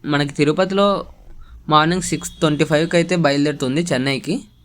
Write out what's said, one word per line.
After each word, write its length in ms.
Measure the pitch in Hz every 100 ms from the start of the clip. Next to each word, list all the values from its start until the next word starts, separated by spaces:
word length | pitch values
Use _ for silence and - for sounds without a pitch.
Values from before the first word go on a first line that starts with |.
| 143
మనకి 200 | 147 143 -
తిరుపతిలో 460 | 147 156 190 196 202 196 - - - - - - -
మార్నింగ్ 320 | 151 156 180 165
సిక్స్ 220 | - - -
ట్వంటీ 240 | 160 147 156
ఫైవ్కి 240 | 151 170 170
అయితే 160 | 170 180 151
బయలుదేరుతుంది 580 | 139 147 143 131 139 170
చెన్నైకి. 440 | 135 131 135 - 208 - _